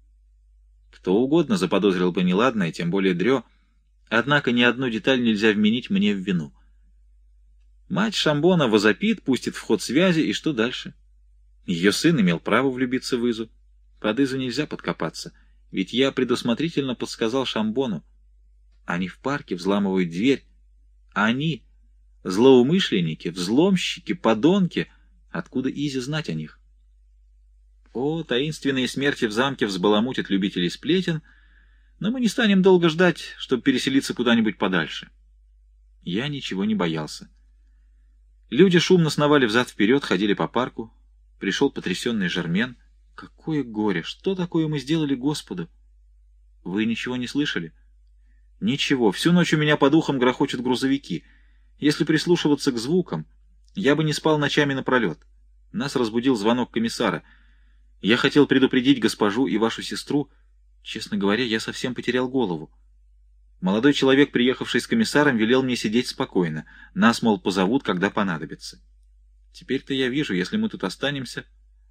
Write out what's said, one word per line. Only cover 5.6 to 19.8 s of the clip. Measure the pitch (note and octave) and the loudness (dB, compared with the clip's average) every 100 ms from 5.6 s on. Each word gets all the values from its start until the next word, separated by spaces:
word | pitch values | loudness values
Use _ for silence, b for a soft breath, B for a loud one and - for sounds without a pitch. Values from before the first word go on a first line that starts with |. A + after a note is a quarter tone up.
| G#2+ B2 - | 2 0 -2
мне | F#2+ G#2 | 0 0
в | G2+ | 0
вину. | F#2 F3+ D2 - _ _ _ _ _ _ _ _ _ _ _ _ _ | -2 -4 -4 -12 _ _ _ _ _ _ _ _ _ _ _ _ _
Мать | F#3 A3 | -4 -2
Шамбона | - D#3 D3 E3+ F3+ B2 | -2 -2 2 2 4 4
возопит, | G#2+ G#2 G2+ G#3+ G#3+ | 4 4 2 0 -2
пустит | - B2 A#2 - | -2 -2 -2 -8
в | |
ход | - A2 | -2 -2
связи, | - C3 F#3+ D#3+ | 0 0 2 2
и | G#2+ | 0
что | - - | -2 -4
дальше? | A#2+ A#2 - G2 - _ _ _ _ _ _ - | -2 -2 -4 -12 -18 _ _ _ _ _ _ -8
Ее | E2+ G2 | 0 2
сын | - E3 D#3 | 2 2 4
имел | F2+ E2 | 2 0
право | - G#2+ C3+ | 0 0 2
влюбиться | B2+ B2+ B2+ - B2 | -2 -4 -4 -4 -2
в | A#2+ | -2
Изу. | A2 A2+ _ _ _ _ _ | -2 -8 _ _ _ _ _
Под | G#2+ A2+ | -4 0
Изу | C3+ C3 | -2 -2
нельзя | C3 A#2 D3+ | -4 -6 -6
подкопаться, | - - - E2 - - - _ _ _ | -6 -8 -6 -8 -8 -14 -18 _ _ _
ведь | F#2+ F#2 | -6 -4
я | A#2 C3+ | 0 0
предусмотрительно | C3 B2 A#2+ A#2+ A2+ E3 D3+ C3+ | 0 -2 -2 -2 -2 -2 -4 -4
подсказал | A#2 A2+ - A2+ C3+ B2+ | -6 -8 -4 -2 -2 -4
Шамбону. | A2 A2 A#2 C3 D#2+ - _ _ _ _ _ _ _ | -2 -2 -2 -4 -6 -10 _ _ _ _ _ _ _
Они | - F2 F#2 | -8 -6 -6
в | - | -6
парке | B2+ C#3+ - | -6 -6 -6
взламывают | F2+ F#2 G2+ | -4 0 0